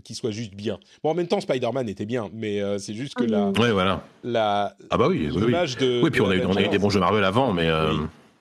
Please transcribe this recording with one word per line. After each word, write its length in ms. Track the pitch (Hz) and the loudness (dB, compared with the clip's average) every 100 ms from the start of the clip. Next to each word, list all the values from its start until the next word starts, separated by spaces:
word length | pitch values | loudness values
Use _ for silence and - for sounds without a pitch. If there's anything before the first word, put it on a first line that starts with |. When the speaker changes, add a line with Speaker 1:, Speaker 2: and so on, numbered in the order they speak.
Speaker 1:
qui 100 | - | -18
soit 180 | 113 120 | -8 -6
juste 220 | 107 110 | -6 -10
bien. 240 | 101 107 92 - - | -8 -8 -8 -12 -6
Bon, 80 | 151 | -4
en 40 | |
même 140 | 165 175 | -2 -2
temps, 120 | 202 | -2
Spider-Man 480 | - 135 127 135 117 | 0 -2 0 -2 -4
était 160 | 95 | -6
bien, 240 | 107 127 101 | -6 -4 -6
mais, 260 | 110 107 101 | -6 -4 -2
euh, 180 | 101 101 | -2 -4
c'est 140 | 101 | -6
juste 220 | 104 139 | -10 -8
que 80 | - | -4
la, 220 | 120 107 101 | 0 0 0
Speaker 2:
Mhm. 120 | 98 | 2
Speaker 3:
Ouais, 120 | 120 | 2
voilà. 340 | 101 95 87 - - | 4 2 0 -6 -12
Speaker 1:
la, 520 | 123 117 107 101 98 - - | -4 0 2 0 -2 -6 -4
Speaker 3:
Ah 80 | 87 | 0
bah 80 | 135 | 2
oui, 200 | 175 76 | 2 0
oui, 0 | |
oui. 120 | 80 117 | 0 2
Speaker 1:
l'image 300 | 170 170 117 | 2 0 0
de, 240 | 131 120 | 0 2
Speaker 3:
Oui, 80 | 165 | 2
puis 100 | - | 2
Speaker 1:
de 60 | 98 | 2
Speaker 3:
on 40 | |
a 40 | |
eu, 60 | 92 | 2
on 20 | |
a 40 | 85 | 2
eu 40 | |
Speaker 1:
Avengers. 180 | 98 98 | 2 2
Speaker 3:
des 80 | 101 | 2
bons 120 | 101 | 2
jeux 80 | 101 | 4
Marvel 240 | 90 104 | 4 4
avant, 280 | 95 107 135 | 2 2 2
mais, 160 | 90 82 | 2 2
euh, 240 | 80 78 | 2 2
Speaker 1:
Oui. 60 | 76 78 - - _ | 0 -4 -10 -20 _